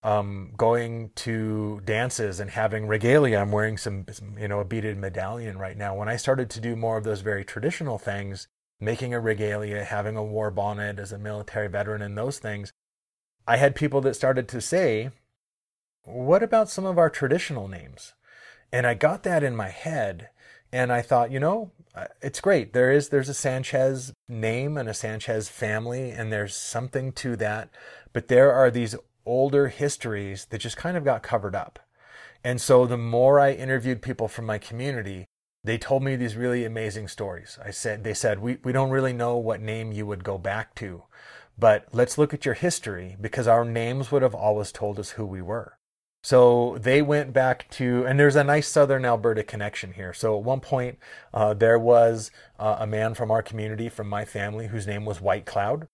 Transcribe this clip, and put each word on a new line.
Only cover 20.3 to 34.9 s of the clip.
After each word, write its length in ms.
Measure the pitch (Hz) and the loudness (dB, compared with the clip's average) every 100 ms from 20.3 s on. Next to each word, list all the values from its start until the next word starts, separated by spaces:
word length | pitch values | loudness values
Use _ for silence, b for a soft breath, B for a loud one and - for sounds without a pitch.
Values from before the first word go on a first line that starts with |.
| b b b b | b b b b
and 200 | 127 127 | -2 0
I 80 | 120 | 0
thought, 300 | 120 127 120 | 2 2 2
you 80 | 135 | 0
know, 320 | 151 208 208 _ _ - | 0 0 -4 _ _ -16
uh, 120 | - _ | -16 _
it's 200 | 143 - | -10 -2
great. 320 | 190 185 104 | 2 2 2
There 180 | 123 127 | 4 6
is, 180 | 143 143 | 6 4
there's 200 | 143 135 | 0 0
a 40 | 139 | -2
Sanchez 800 | 139 131 131 135 131 135 131 - _ | -2 -2 -2 2 2 0 -8 -18 _
name 480 | 120 110 117 139 151 | -4 -2 -2 -2 -4
and 120 | 117 | -6
a 40 | |
Sanchez 560 | 107 110 107 - 110 107 | -6 -6 -8 -4 -4 -4
family, 640 | - 110 107 117 123 127 | -6 -4 0 0 -2 -6
and 200 | 117 110 | -6 -2
there's 220 | 107 101 - | -2 -2 -6
something 580 | - 117 127 135 131 | -6 -4 -2 -2 -4
to 220 | 127 127 117 | -4 -4 -2
that. 320 | 107 107 113 B B B B | -2 -2 -8 B B B B
But 140 | - - | -6 4
there 220 | 123 139 | 8 8
are 180 | 127 127 | 8 6
these 240 | 120 117 110 _ _ - | 4 -4 -6 _ _ -4
older 440 | 123 139 143 139 | 2 4 4 2
histories 760 | - 147 - 120 104 101 98 - | 0 -4 -2 -6 -6 -6 -10 -10
that 120 | 113 | -8
just 180 | 117 - | -8 -6
kind 200 | 165 180 | -6 -2
of 80 | 139 | 0
got 180 | 117 | 0
covered 320 | - 120 101 92 | 0 -4 -2 -6
up. 240 | - - _ B B B B B | -8 -16 _ B B B B B
And 180 | 123 123 | -4 -4
so 240 | - 127 123 | 6 6 6
the 120 | 123 | 2
more 420 | 117 117 131 143 | 0 4 6 8
I 120 | 139 | 6
interviewed 480 | 139 131 131 120 123 | 2 -2 -2 -2 -4
people 260 | 131 127 110 | -6 -4 -6
from 180 | - 113 | -6 -6
my 120 | 107 | -6
community, 720 | - 113 135 | -8 -8 -6